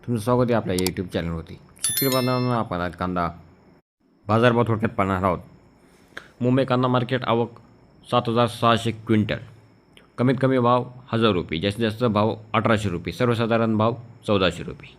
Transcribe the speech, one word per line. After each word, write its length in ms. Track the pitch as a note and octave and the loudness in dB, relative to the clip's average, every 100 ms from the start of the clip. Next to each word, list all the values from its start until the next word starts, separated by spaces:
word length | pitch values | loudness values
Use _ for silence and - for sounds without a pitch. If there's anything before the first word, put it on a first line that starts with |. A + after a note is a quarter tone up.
| - | -4
तुमचं 160 | A#2 | -4
स्वागत 180 | G#2 B2 | 0 2
आहे 140 | B2 | 2
आपल्या 220 | A#2 G#2 F#2 | 0 0 0
YouTube 300 | F#2 E2+ F2+ | 0 -4 -6
चॅनलवरती. 520 | F#2+ E2 E2 D#2 - - - | -4 -4 -6 -10 -18 -20 -8
शेतकरी 260 | - - C3+ | -6 -2 0
बांधवांनो, 420 | B2+ B2+ B2+ B2 | 0 0 0 0
आपण 260 | A#2+ A2 F2+ | -2 -2 -4
आज 160 | F2 | -6
कांदा 360 | E2 F#2 F2+ E2+ E2+ - - _ _ _ _ _ _ - | -6 -4 -2 -4 -6 -20 -20 _ _ _ _ _ _ -2
बाजारभाव 360 | A2 A#2+ A#2 A#2 | 2 4 2 0
थोडक्यात 240 | A2 A2 | 0 -2
पाहणार 320 | - F#2+ F#2+ | -2 0 2
आहोत. 160 | F#2+ E2+ - - _ _ _ _ _ - - _ | 0 -2 -6 -20 _ _ _ _ _ -20 -20 _
मुंबई 240 | B2 C3 | 0 2
कांदा 240 | C3 B2 B2+ | 2 2 2
मार्केट 340 | B2+ A#2 C3 | 0 0 -4
आवक 260 | - A#2 A#2 - - - - _ - | 0 0 0 -6 -20 -20 -20 _ -2
सात 120 | B2 A#2+ | 0 2
हजार 180 | A#2 A#2+ | 2 0
सहाशे 440 | - A#2+ A2+ A#2 | 2 2 2 0
क्विंटल, 440 | G#2+ - A2 G#2 C#2 - - _ _ _ - - - | -6 0 2 2 -4 -8 -20 _ _ _ -20 -20 -2
कमीत 160 | B2+ C3 | 0 2
कमी 160 | C3+ C3 | 2 4
भाव 260 | A#2+ B2 B2 - - | 4 2 0 -12 -6
हजार 200 | A#2 A2+ | 2 2
रुपये, 280 | F#2 D#2 E2 | 2 0 -2
जास्तीत 240 | G2+ G#2 | -2 0
जास्त 200 | A2+ A2 | -2 0
भाव 320 | B2 G#2+ G#2+ - - | 0 2 0 -2 -2
अठराशे 340 | A2 A2 G#2+ G#2 | -2 2 2 0
रुपये, 240 | E2+ E2+ | -4 -6
सर्वसाधारण 640 | E2 B2 A2+ A2+ A2+ A2+ G#2+ | -2 0 2 2 2 2 2
भाव 180 | A2 A#2 - - - | 0 -2 -12 -14 0
चौदाशे 360 | G2+ F#2 E2+ | 2 2 0
रुपये. 340 | - - - | -12 -12 -18